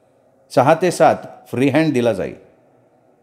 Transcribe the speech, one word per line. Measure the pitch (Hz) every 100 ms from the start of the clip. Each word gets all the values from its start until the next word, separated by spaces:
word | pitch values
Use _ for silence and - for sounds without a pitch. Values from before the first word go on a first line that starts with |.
| _ _ _ _ _
सहा | - 131 165
ते | 180
सात | 170 156 104 - - -
फ्री | - 139
हँड | 135 160
दिला | 123 117
जाई. | 98 69 - - _ _ _ _ _ _ _